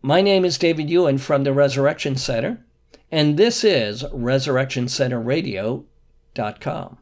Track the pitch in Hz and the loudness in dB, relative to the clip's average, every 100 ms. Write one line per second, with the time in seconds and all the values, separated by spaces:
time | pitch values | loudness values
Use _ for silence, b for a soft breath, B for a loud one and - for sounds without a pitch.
0 | 131 165 202 196 180 - 170 156 151 170 | 2 2 4 4 2 2 0 0 0 2
1 | 165 135 135 143 139 139 143 127 139 156 | 2 0 0 0 2 2 2 2 0 0
2 | 147 131 - 117 147 233 _ _ _ b | -4 -4 -2 -2 -4 -6 _ _ _ b
3 | b 160 151 147 226 226 220 156 107 110 | b 0 2 4 2 4 2 2 -2 -6
4 | 143 135 117 135 135 127 131 131 120 - | -10 -6 0 0 2 0 0 -4 -4 -2
5 | 131 123 117 151 - 95 107 131 - _ | -2 -2 -2 -2 -2 -4 -4 -6 -10 _
6 | _ _ _ - 107 - - 110 90 - | _ _ _ -8 -8 -6 -8 -8 -10 -18